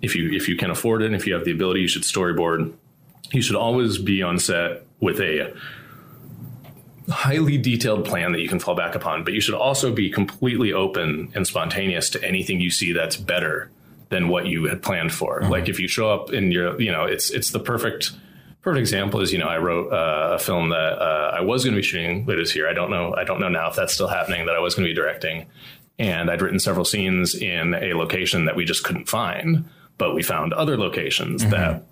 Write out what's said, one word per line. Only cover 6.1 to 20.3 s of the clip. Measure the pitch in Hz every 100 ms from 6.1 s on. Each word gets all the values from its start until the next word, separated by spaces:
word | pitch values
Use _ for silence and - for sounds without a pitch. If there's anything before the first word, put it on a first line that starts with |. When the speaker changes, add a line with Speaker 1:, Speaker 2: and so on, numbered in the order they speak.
| - - - - - - - - - -
Speaker 1:
highly | - 135 151 151 143
detailed | 127 117 117 104 -
plan | 87 87
that | 85
you | 85
can | 92
fall | - 87
back | 85 -
upon, | 87 80
but | 82
you | 104
should | 101
also | 104 131 135 131
be | 110 95
completely | - 98 - 127 120 110
open | 92 95 90 80 76 71 101
and | 92
spontaneous | - 82 98 98 85 -
to | -
anything | 90 95 90 92
you | 87
see | - 87
that's | 85 80 -
better | 95 87 82 76 - - - - -
than | 92 85
what | 87 90
you | 82 78
had | 92
planned | - 90 82
for. | - - -
Speaker 2:
Mm-hmm. | 98
Speaker 1:
Like, | 101 87
if | 90
you | 92
show | - 110
up | 98 -
and | 123 98
you're, | 87 87 101
you | 110
know, | 82 87
it's, | 92 -
it's | - -
the | 113
perfect, | - 117 117 - - - - - - -
perfect | 190 143
example | 113 107 196 -
is, | 90
you | 87
know, | 80
I | 82
wrote, | 87 85 85
uh, | 85 82 78 80